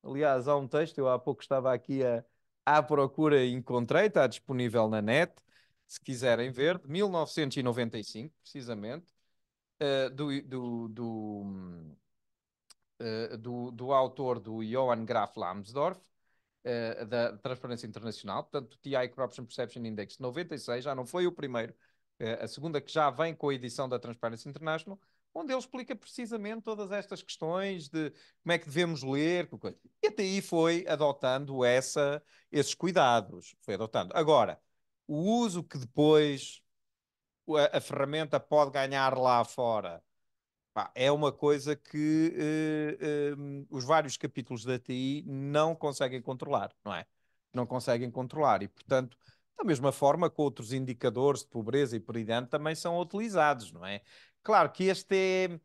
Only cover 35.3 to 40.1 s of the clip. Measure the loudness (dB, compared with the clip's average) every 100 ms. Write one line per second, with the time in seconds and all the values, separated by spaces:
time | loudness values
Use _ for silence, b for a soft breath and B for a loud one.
35.3 | 2 2 -2 -8 -10 -4 4 8 8 6
36.3 | 0 -8 -14 _ _ _ _ _ _ _
37.3 | _ 0 4 4 2 -2 -2 -2 -2 0
38.3 | -2 4 4 4 2 0 4 2 4 6
39.3 | 6 4 0 0 0 -2 -12 _